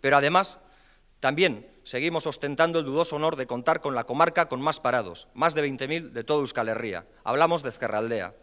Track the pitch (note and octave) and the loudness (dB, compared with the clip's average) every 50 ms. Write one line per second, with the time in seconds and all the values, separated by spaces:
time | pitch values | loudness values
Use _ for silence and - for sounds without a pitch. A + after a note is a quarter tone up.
0 | - C3+ C3+ C#3+ C#3+ D3 E3 F#3 G3 - - - - - - _ _ _ _ _ | 4 6 6 6 6 6 4 4 2 2 -4 -10 -16 -20 -20 _ _ _ _ _
1 | _ _ _ _ - C3 C#3+ D3+ F#3 F3+ B2 G#2 - - - - _ - - B2+ | _ _ _ _ -2 0 2 4 2 2 2 -2 -10 -18 -20 -20 _ -10 -8 -4
2 | C#3 E3 E3 D#3+ - D#3+ C#3 - - C#3+ C#3+ C3+ D#3+ E3+ E3+ E3 D#3 C3+ C3+ D3+ | -4 -2 -2 -2 -4 -4 -6 -4 -6 -6 2 2 2 4 4 0 -2 0 0 0
3 | E3+ - D3+ D3 D3+ D#3+ E3 C#3 C3 A#2+ B2 B2 B2 - D#3+ D#3 - C#3+ C3+ A#2+ | 0 0 0 -2 0 -2 -2 -2 -6 -6 -6 -2 0 0 0 2 0 -4 -2 -2
4 | A2+ - A#2+ C#3 E3 E3+ E3 F3 E3+ D3+ - B2+ C3+ D#3 D3+ - - B2+ B2 B2 | -4 -4 2 2 2 4 4 2 0 0 0 -2 -2 -2 -2 0 0 0 0 0
5 | A2 F#2 E2+ - - _ _ A#2+ C#3+ E3+ D3+ D#3 D3 C#3+ C3+ B2 C3+ C3+ D#3 E3+ | -2 -2 -8 -14 -18 _ _ 0 0 0 2 2 -2 -2 -2 -4 -6 -4 -4 -6
6 | E3 C3+ - A#2 A2 - D3+ D3 C#3+ B2 - - A2+ A2 A2+ A2 A#2 A2 F#2+ E2+ | -6 -8 -10 -10 -4 -2 0 0 0 -2 -4 -4 -4 -4 -4 -4 -4 -6 -6 -8
7 | E2 _ _ _ _ - A#2+ C#3 D#3+ E3 E3+ E3 C#3+ C3 A2+ - - A2+ G#2 G#2 | -10 _ _ _ _ -4 2 4 4 4 2 0 -2 -6 -8 -6 -6 -4 -2 -2
8 | A2 A#2 A#2 A2 F#2 F2+ - - | -2 -2 -2 -4 -4 -6 -10 -16